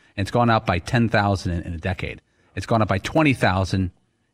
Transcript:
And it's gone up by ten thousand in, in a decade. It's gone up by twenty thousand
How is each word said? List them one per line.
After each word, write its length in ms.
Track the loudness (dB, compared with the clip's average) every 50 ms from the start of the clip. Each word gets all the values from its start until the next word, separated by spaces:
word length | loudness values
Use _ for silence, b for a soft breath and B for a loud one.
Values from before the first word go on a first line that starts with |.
| b b b
And 80 | -6 -6
it's 60 | -2
gone 200 | 0 2 4 4
up 160 | 4 2 2
by 120 | 0 -2 -2
ten 280 | -2 -2 0 0 2 2
thousand 440 | 2 2 2 2 0 0 -2 -4
in, 100 | -4 -4
in 120 | -6 -6 -10
a 40 | -6
decade. 420 | -6 -6 -6 -4 -6 -10 -12 -14 -18 _ _ _ _ _ _
It's 100 | -10 -4
gone 160 | 0 0 0
up 60 | 2 2
by 100 | 0 -2
twenty 360 | -2 -2 0 2 2 2 2
thousand 580 | 2 2 2 2 2 0 0 0 -2 -2 -2 -6 _ _ _ _ _ _ _